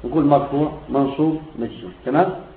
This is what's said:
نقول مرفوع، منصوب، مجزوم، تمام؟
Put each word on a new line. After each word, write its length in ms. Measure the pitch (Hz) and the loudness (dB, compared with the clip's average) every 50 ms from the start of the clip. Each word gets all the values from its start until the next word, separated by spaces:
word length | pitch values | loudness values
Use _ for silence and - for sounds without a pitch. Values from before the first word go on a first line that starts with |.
| - | -8
نقول 200 | 120 123 160 143 | -2 0 2 4
مرفوع، 540 | 143 147 139 - - 143 143 151 147 - - - - | 6 6 4 4 2 0 0 0 0 -2 -8 -10 -4
منصوب، 540 | 123 139 139 135 - - 156 160 151 156 - - - - | 0 0 0 0 2 0 0 0 0 -2 -6 -12 -10 -8
مجزوم، 340 | 117 110 - - 113 90 90 - - | -8 -8 -8 -10 -14 -16 -16 -10 -6
تمام؟ 360 | 127 135 151 185 190 - - - - - | -2 2 2 2 2 0 -8 -12 -16 -20